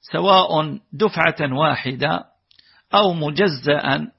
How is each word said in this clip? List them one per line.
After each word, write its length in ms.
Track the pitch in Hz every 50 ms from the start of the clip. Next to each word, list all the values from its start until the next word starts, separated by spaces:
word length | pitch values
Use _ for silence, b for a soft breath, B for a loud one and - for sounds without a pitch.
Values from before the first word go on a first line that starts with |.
| _ - -
سواء 640 | 165 175 190 196 190 180 180 170 156 156 156 143 - _ _ -
دفعة 600 | 139 214 208 - 170 160 165 156 - 160 139 127 135
واحدة 640 | 156 151 139 - - 131 135 127 143 147 165 175 - _ _ _ _ _ b b b b b b b b -
أو 200 | 202 214 190 175
مجزأً 960 | 165 151 147 151 139 202 196 151 127 127 147 143 147 - 139 135 151 151 - _